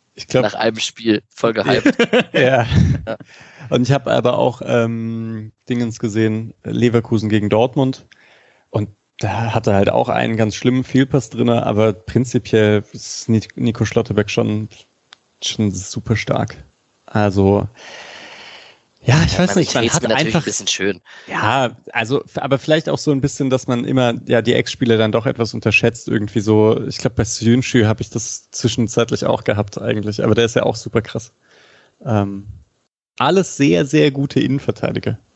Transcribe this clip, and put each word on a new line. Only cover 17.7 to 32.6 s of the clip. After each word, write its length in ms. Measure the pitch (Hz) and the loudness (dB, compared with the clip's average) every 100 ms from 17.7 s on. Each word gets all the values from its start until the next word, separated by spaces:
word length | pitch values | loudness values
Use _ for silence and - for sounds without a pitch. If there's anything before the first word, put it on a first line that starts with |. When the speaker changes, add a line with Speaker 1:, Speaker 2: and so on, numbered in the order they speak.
| - - - - - - - - - - _ _ _ | -10 -20 -20 -18 -20 -20 -20 -20 -20 -20 _ _ _
Speaker 1:
ja, 200 | - 147 | 2 2
ich 100 | 165 | 2
Speaker 2:
Ja, 40 | - | 2
Speaker 1:
weiß 120 | 180 | 2
Speaker 2:
man, 80 | 196 | 2
Speaker 1:
nicht, 100 | 147 | 0
Speaker 2:
ich 60 | |
Speaker 1:
man 100 | 131 | 0
Speaker 2:
red's 100 | 117 | 0
Speaker 1:
hat 80 | - | 0
Speaker 2:
mir 60 | 113 | 0
natürlich 180 | 110 156 | 0 0
Speaker 1:
einfach 140 | 160 | 0
Speaker 2:
ein 40 | |
bisschen 220 | 107 - 101 | -2 -4 -6
schön. 340 | - 95 90 - - - | -4 -4 -4 -12 -20 -10
Speaker 1:
Ja, 480 | - 107 135 120 117 - | -2 0 0 0 -4 -8
also, 320 | 117 113 135 | -6 -2 -2
f-, 140 | - - | -4 -8
aber 200 | 131 135 | -2 -2
vielleicht 300 | - 156 151 | 2 0 0
auch 100 | 147 | -2
so 140 | - | 0
ein 80 | 139 | 0
bisschen, 280 | 139 - 139 | -2 -2 0
dass 180 | 127 - | 0 0
man 180 | 120 | -2
immer, 300 | - 131 120 117 - | 0 2 2 0 0
ja, 160 | 120 | 2
die 120 | 110 | 2
Ex-Spieler 420 | 120 113 - 117 110 | 0 0 -2 2 4
dann 160 | 110 | 2
doch 120 | 113 | 2
etwas 300 | 123 127 113 | 0 -2 -4
unterschätzt, 540 | 113 110 - 117 117 - | -2 0 2 2 0 -2
irgendwie 320 | 117 104 120 | -2 -2 -2
so. 440 | 104 107 107 117 110 | 2 4 4 2 -2
Ich 120 | - | -4
glaub, 160 | 127 | -4
bei 100 | - | -2
Söyüncü 600 | 110 - 113 123 - 127 | -4 0 2 2 2 2
hab 160 | 107 110 | 2 0
ich 100 | - | -4
das 400 | 117 - - _ | -8 -8 -12 _
zwischenzeitlich 760 | - 120 - 110 - 113 113 | -4 -2 0 0 0 0 -2
auch 200 | - 120 | -2 -2
gehabt 360 | - 107 104 - | -2 -2 -4 -6
eigentlich, 440 | 110 107 104 107 | -4 -4 -4 -2
aber 100 | 113 | 2
der 120 | 117 117 | 2 2
ist 100 | 120 | 0
ja 80 | |
auch 120 | - 113 | -2 -4
super 240 | 120 117 | -4 -4
krass. 320 | 110 120 - _ _ _ _ _ _ _ | -4 -8 -10 _ _ _ _ _ _ _
Ähm, 420 | 170 107 101 98 101 - | -2 -2 -2 -6 -14 -20